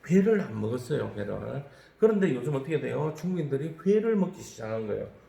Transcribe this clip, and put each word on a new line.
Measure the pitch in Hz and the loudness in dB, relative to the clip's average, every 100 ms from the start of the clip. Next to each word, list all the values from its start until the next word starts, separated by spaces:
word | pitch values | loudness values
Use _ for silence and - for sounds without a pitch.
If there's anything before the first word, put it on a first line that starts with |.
| - | 6
회를 | 185 202 214 | 6 6 2
안 | 139 110 | 0 -4
먹었어요, | 107 123 - 143 107 107 | -4 -4 -2 -4 -2 -6
회를. | 101 101 110 131 - - - _ | -6 -6 -6 -8 -10 -20 -20 _
그런데 | 220 208 185 | 4 4 2
요즘 | 127 151 | 0 -2
어떻게 | 139 147 151 | -2 -2 -2
돼요? | 127 127 156 151 | -2 -2 -4 -4
중국인들이 | 175 180 143 135 156 - 190 | -4 -2 -2 -2 -4 -2 2
회를 | 214 226 214 | 4 4 2
먹기 | 180 - | 0 -2
시작한 | - - 110 113 107 | -16 -10 -6 -4 -2
거예요 | 101 104 - | -4 -6 -14